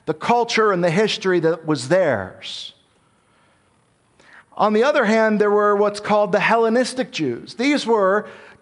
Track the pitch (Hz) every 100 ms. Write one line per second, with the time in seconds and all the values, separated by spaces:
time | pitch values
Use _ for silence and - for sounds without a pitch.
0 | - 156 - 240 233 220 220 185 175 160
1 | 220 - 190 180 160 170 151 147 127 180
2 | 170 113 92 - - - - - _ _
3 | _ _ _ _ _ _ _ _ _ _
4 | _ _ _ - _ - 202 214 254 302
5 | 208 220 220 214 208 208 208 202 208 202
6 | - 208 208 190 175 226 226 226 254 -
7 | 247 - 147 117 - - 262 294 220 226
8 | 190 202 208 - - -